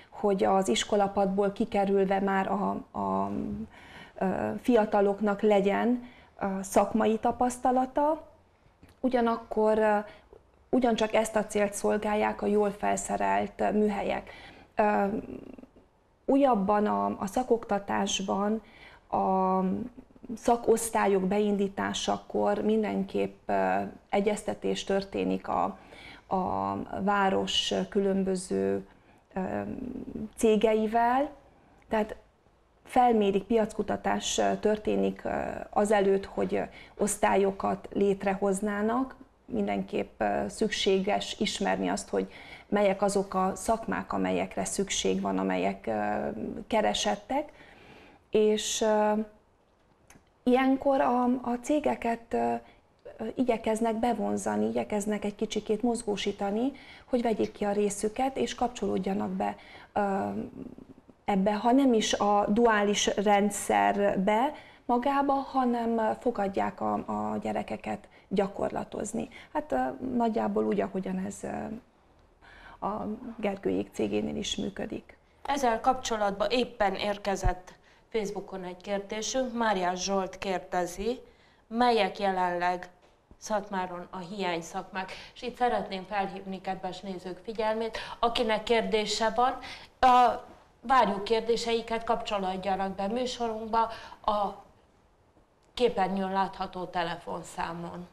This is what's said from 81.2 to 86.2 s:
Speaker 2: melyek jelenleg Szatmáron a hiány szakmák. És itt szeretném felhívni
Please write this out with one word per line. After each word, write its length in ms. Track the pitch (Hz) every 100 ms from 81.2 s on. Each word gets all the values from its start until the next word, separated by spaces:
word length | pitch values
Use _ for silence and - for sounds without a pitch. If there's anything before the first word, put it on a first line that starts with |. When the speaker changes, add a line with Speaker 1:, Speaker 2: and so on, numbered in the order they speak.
| - _ _ _ _
Speaker 2:
melyek 520 | 226 247 226 190 196
jelenleg 680 | 202 185 180 175 180 180 - - _ _ _ -
Szatmáron 680 | - 214 202 196 180 175 175
a 80 | 185
hiány 440 | 170 208 180 170
szakmák. 500 | 165 190 185 190 190 - -
És 80 | -
itt 160 | 247 240
szeretném 480 | 247 214 185 190 180
felhívni 520 | 208